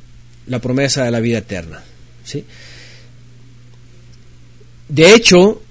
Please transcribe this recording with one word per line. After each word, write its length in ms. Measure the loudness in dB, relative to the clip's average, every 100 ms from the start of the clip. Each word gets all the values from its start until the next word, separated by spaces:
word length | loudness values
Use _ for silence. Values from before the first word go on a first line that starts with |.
| -18 -20 -20 -20 -12
la 140 | -10
promesa 440 | -6 -4 -4 -4
de 60 | -4
la 100 | -2
vida 180 | -2 -4
eterna, 440 | -6 -12 -14 -20 -20 -20 -20 -20
¿sí? 200 | -16 -16 -16 -20 -20 -20 -20 -20 -20 -20 -20 -20 -20 -20 -20 -20 -20 -20 -20 -20 -20 -20 -20 -20 -20 -20 -8
De 260 | 2 6
hecho, 480 | 6 4 4 4 0 -12